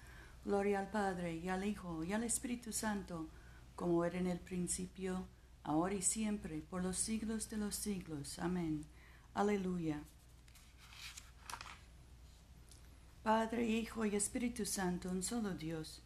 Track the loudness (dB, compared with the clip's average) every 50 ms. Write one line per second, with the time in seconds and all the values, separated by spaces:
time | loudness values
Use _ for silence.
0 | -18 -18 -16 -16 -16 -16 -16 -8 -2 2 2 4 4 4 4 2 2 0 2 2
1 | 2 2 2 0 0 -2 -2 -2 0 0 0 2 2 0 0 -2 -4 -4 -2 -2
2 | 0 0 0 0 2 2 0 0 0 -2 -4 -4 -4 -4 -4 -2 0 0 0 0
3 | -2 -4 -4 -6 -6 -6 -10 -14 -18 -18 -18 -18 -18 -14 -8 -2 2 4 6 6
4 | 6 4 4 2 2 2 0 0 -2 -4 -2 0 0 0 0 -2 -2 -4 -6 -4
5 | -2 -2 0 -2 -2 -6 -10 -18 -20 -20 -18 -8 -2 2 4 4 4 4 2 2
6 | 2 2 4 4 2 2 2 0 -2 -4 -4 -6 -6 -4 -2 0 0 0 2 0
7 | 0 2 0 0 0 0 -2 -2 -2 -4 -2 -2 -2 -2 -2 -2 -2 -2 -2 -2
8 | -2 -4 -6 -6 -6 -6 -4 -2 0 0 2 2 2 2 2 0 -2 -6 -12 -18
9 | -20 -20 -20 -20 -18 -4 2 4 4 6 6 4 4 2 0 2 2 0 0 -2
10 | -4 -10 -14 -20 -20 -20 -20 -20 -20 -20 -20 -20 -20 -20 -20 -20 -20 -18 -16 -14
11 | -12 -12 -12 -14 -16 -16 -18 -16 -12 -10 -10 -10 -10 -12 -14 -16 -16 -18 -20 -20
12 | -20 -18 -18 -18 -18 -20 -20 -20 -20 -20 -20 -20 -20 -20 -20 -18 -18 -20 -20 -20
13 | -20 -20 -16 -2 2 4 6 6 4 4 2 2 4 4 4 2 2 0 0 0
14 | 2 4 4 4 2 2 2 0 0 0 0 0 -2 0 0 2 2 2 2 2
15 | 0 0 0 0 0 0 0 0 0 0 -2 -2 -2 -2 -2 -2 -4 -6 -10 -14
16 | -16